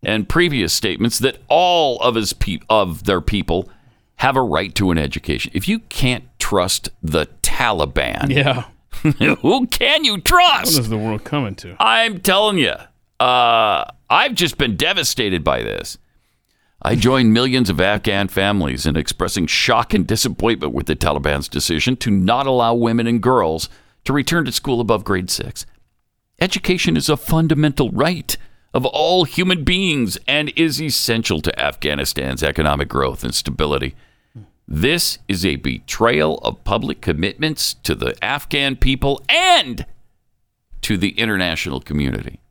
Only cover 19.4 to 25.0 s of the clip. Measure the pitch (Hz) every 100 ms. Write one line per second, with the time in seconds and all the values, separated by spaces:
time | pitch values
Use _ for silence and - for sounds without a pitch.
19.4 | 80 - - 117 117 107 90 107 123 -
20.4 | 110 113 76 62 - 73 - 73 71 71
21.4 | 67 73 - 80 117 127 - 101 92 120
22.4 | 139 127 117 120 117 117 117 117 110 127
23.4 | 87 80 - - _ _ - 139 131 170
24.4 | 143 - - 120 113 110